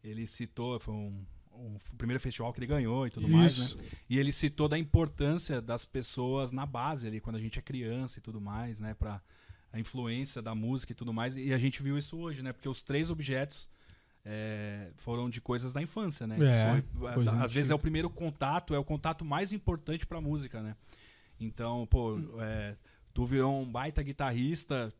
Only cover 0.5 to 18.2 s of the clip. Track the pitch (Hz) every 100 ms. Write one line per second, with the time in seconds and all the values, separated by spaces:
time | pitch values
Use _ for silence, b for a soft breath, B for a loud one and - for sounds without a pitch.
0.5 | - 120 120 - 107 104 98 95 - -
1.5 | 113 120 104 - 117 117 127 131 - 117
2.5 | 120 123 147 117 123 127 113 110 160 170
3.5 | 127 127 - B B B 127 139 139 151
4.5 | 147 151 151 156 165 160 - 143 185 -
5.5 | 135 113 117 - 135 120 - 127 135 131
6.5 | 131 139 123 131 151 117 107 - 110 110
7.5 | 139 - 135 113 120 131 - - 110 101
8.5 | 107 120 107 107 107 107 98 b b b
9.5 | b b 113 113 127 120 120 139 135 110
10.5 | 110 113 131 - 113 120 113 123 131 135
11.5 | 131 135 - 139 143 143 165 170 143 131
12.5 | 123 135 127 - 139 160 165 139 131 143
13.5 | - - b b b b b - 107 110
14.5 | 107 104 104 95 - - 117 123 117 -
15.5 | 120 127 131 160 - 202 143 113 110 143
16.5 | 117 110 127 135 - 123 123 117 117 123
17.5 | 123 139 151 151 156 165 -